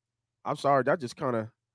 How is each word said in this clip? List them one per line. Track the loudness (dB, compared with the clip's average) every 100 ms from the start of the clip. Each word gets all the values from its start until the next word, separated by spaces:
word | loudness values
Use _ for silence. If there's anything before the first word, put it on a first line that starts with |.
| _ _ _ _ -8
I'm | -2
sorry, | 2 2
that | 2 0
just | -4 -6
kinda, | -4 -4 -4 _ _